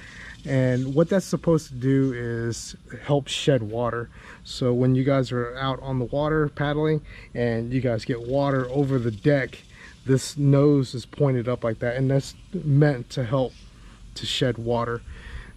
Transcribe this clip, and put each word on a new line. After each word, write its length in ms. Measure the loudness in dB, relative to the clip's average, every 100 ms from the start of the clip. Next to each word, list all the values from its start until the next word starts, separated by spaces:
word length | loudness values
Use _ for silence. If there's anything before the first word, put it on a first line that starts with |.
| -20 -18 -18 -12
And 500 | 0 2 4 2 0
what 140 | 2 4
that's 160 | 2
supposed 440 | 0 -2 2 2 0
to 60 |
do 380 | -2 2 2 2
is 640 | -2 -4 -2 -4 -6 -10 -16 -18 -12
help 240 | 0 0 0
shed 360 | -2 2 2
water. 480 | 0 -4 -2 -4 -8 -14 -20 -20
So 300 | -12 -2 2
when 200 | 4 4
you 80 | 4
guys 300 | 4 2 0
are 240 | -4 -6 -4
out 240 | -4 -4
on 180 | -4 -4
the 60 |
water 460 | -2 -2 0 2 0
paddling 500 | 0 -2 0 2 0 -4 -18 -10
and 400 | -2 0 0 -2
you 80 | 0
guys 240 | 0 -2
get 160 | -2 -6
water 480 | -2 0 2 0 0
over 300 | 0 0 0
the 120 | 0
deck, 460 | 0 2 2 0 -10 -20 -20 -20 -10
this 320 | 0 2 0 0
nose 580 | 4 6 6 4 2
is 120 | -6 -10
pointed 420 | -2 0 0 -2
up 160 | -2
like 140 | -2 -2
that, 180 | -2 0
and 140 | 2
that's 240 | 2 0 -14 -10
meant 560 | -6 2 6 6 2 -6
to 160 | -6
help 300 | -2 0 -2 -6 -20 -20 -20 -20 -18 -10
to 100 | -6
shed 320 | -2 0 -2
water. 420 | -2 0 0 -6 -8 -16 -14 -14 -16